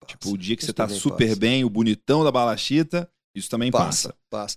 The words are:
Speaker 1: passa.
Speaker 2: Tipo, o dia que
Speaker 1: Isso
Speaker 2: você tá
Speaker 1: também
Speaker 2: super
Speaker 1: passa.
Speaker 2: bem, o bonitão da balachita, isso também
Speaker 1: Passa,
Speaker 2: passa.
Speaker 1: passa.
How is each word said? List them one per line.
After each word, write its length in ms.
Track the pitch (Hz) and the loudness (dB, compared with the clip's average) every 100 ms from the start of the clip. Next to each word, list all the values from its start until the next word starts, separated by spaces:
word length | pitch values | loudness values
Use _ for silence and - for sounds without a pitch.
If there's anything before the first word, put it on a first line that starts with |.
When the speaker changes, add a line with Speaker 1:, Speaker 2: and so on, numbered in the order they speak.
Speaker 1:
passa. 140 | - | -20
Speaker 2:
Tipo, 180 | - - | -12 -6
o 60 | 101 | -6
dia 180 | 92 113 | -4 -4
que 60 | |
Speaker 1:
Isso 40 | - | -4
Speaker 2:
você 20 | |
tá 120 | 110 110 | -2 -4
Speaker 1:
também 120 | 101 | -2
Speaker 2:
super 280 | 139 - 113 | -2 2 2
Speaker 1:
passa. 120 | 107 | 2
Speaker 2:
bem, 260 | 110 131 123 | 2 2 0
o 40 | |
bonitão 540 | 104 113 104 - 143 | 2 2 0 2 2
da 80 | 156 | 4
balachita, 760 | 127 120 107 - 143 156 175 175 _ _ - | 4 2 0 0 0 0 -2 -6 _ _ -12
isso 140 | 98 | -6
também 200 | 117 120 | -2 0
Speaker 1:
Passa, 400 | 120 90 - - | 2 2 0 -4
Speaker 2:
passa. 60 | - _ | -10 _
Speaker 1:
passa. 260 | 110 104 | -10 -10